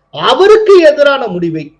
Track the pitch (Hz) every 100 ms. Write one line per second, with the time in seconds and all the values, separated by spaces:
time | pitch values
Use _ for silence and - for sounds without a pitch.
0 | _ 139 180 269 392 440 427 381 311 285
1 | 285 269 240 175 170 156 147 _